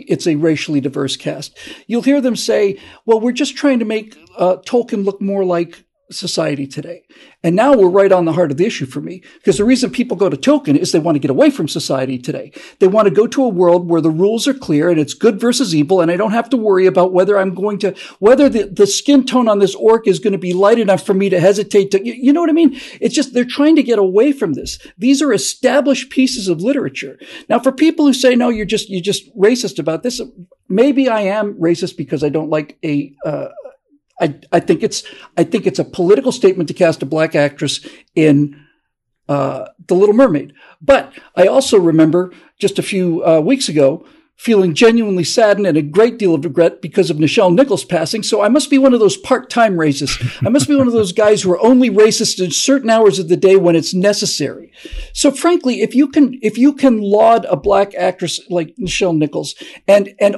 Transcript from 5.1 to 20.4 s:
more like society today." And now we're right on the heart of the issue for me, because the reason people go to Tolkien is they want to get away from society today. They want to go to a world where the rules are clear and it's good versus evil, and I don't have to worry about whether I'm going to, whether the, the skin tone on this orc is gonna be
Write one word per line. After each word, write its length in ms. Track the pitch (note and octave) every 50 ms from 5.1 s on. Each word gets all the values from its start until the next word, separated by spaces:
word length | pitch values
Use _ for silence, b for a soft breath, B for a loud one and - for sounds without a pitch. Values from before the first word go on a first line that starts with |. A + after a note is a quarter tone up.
| G3 -
more 240 | G3+ G3 G3+ G3 F#3+
like 380 | F#3 F3 E3+ E3+ E3+ - - _ _ _ _ _ _
society 580 | - - G3 E3+ - - D#3+ D#3 D3 C#3+ C#3
today." 360 | C#3 - D#3 D3 E3+ - - _ b b b b b b b -
And 120 | E3+ F3
now 180 | G3+ A#3+ C#4+ C#4
we're 140 | A3 F#3+ F3+
right 220 | F#3 G3+ G3 F#3+
on 140 | F#3+ F3+ E3+
the 80 | E3 D3
heart 180 | F3 F3 C#3+
of 60 | C#3
the 100 | D3 F#3+
issue 180 | A#3 - - D3
for 160 | A#2+ - D3
me, 220 | D#3 E3 F3+ F#3 b b b
because 200 | b _ G3+ E3+
the 80 | - G#3
reason 240 | A#3+ C4 B3+ B3+ F#3+
people 260 | - - A#3+ B3 G#3
go 140 | F3 G3+ F3+
to 80 | -
Tolkien 400 | - - C4 D4+ D4 - D#3 C#3
is 140 | - F3+ -
they 80 | - E3
want 160 | D3+ E3+ D3+
to 40 | C#3
get 120 | - C3
away 180 | B2+ F#3 C#4+ D4+
from 180 | - - E3
society 520 | - - E3+ - - C#3+ C3+ C3 C3 C3 B2+
today. 320 | B2 D3+ C#3+ - - C#3 B B B B B B
They 80 | G3+
want 200 | F#3 G3 A3 G#3
to 60 | G3 D3+
go 120 | G3+ A3+
to 180 | A#3 - C#4 C4
a 60 | A#3+
world 400 | F#3+ F3 F3+ E3+ F3 F3 F3 E3
where 120 | E3+ E3
the 100 | D#3 E3
rules 360 | D#3 D#3+ F#3+ G#3 A3+ A3+ -
are 60 | C#4+ C4+
clear 360 | C4+ - - D#3 D3 D#3+ F3
and 100 | E3+ D#3
it's 160 | C#3+ - -
good 240 | - - A#3 G#3+ -
versus 340 | A#3 A#3+ A#3+ - F#3 F#3 E3
evil, 280 | D3+ D3 D3+ F#3+ F#3
and 100 | E3 E3
I 60 | F3
don't 140 | F3+ G#3 G#3 G#3+
have 160 | A#3 A3+ -
to 60 | C4+
worry 280 | A#3 G#3+ G#3 F#3+ F#3 F#3+
about 280 | F#3 F3+ F3 F3+ F#3 F#3
whether 260 | F3+ F#3+ G3+ G3+ G3
I'm 160 | F#3+ G3 F3
going 240 | F3+ G3 G#3+ G#3 -
to, 160 | G#3 F#3 B B B B B B
whether 280 | F#3+ A3 C4 C#4+ C#4+
the, 160 | C4 F#3+ A3 -
the 200 | - E3 - G3+
skin 400 | G3 - - - C#4+ C#4+ C4+ B3
tone 220 | B3+ - B3+ A#3+
on 100 | A3 G#3
this 160 | G3+ G3 F3+ -
orc 320 | - - A3 A3+ A3+ A3+
is 140 | G#3 F3+ D#3+
gonna 180 | - G#3 G3
be 160 | F3